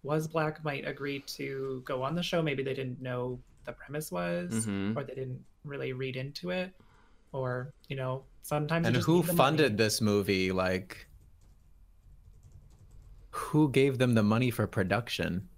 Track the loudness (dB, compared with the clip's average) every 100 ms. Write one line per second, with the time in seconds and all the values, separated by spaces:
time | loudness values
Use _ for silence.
0 | 0 -2 0 0 0 -2 -6 -4 -6 -6
1 | -6 -6 -8 -8 -6 -6 -6 -6 -4 -2
2 | -2 -2 0 0 0 0 -2 -4 -6 -6
3 | -6 -4 -4 -6 -12 -14 -14 -14 -8 -8
4 | -6 -4 -2 -4 -2 -2 0 -2 0 -2
5 | -4 -8 -8 -8 -12 -16 -10 -6 -6 -4
6 | -6 -6 -8 -8 -6 -4 -6 -10 -20 _
7 | _ -20 _ -4 -2 -4 -6 -14 -10 -6
8 | -4 -6 -8 -18 -4 -2 0 2 4 2
9 | 4 4 4 4 6 6 4 4 2 4
10 | 4 4 4 2 2 2 2 0 -4 -16
11 | -18 -20 -20 -20 -20 -20 -20 -20 -20 -20
12 | -20 -20 -20 -20 -20 -20 -20 -20 -20 -20
13 | -20 -20 -12 -8 0 4 4 6 4 4
14 | 4 6 6 4 2 2 0 0 2 0
15 | 0 -4 -2 -2 -6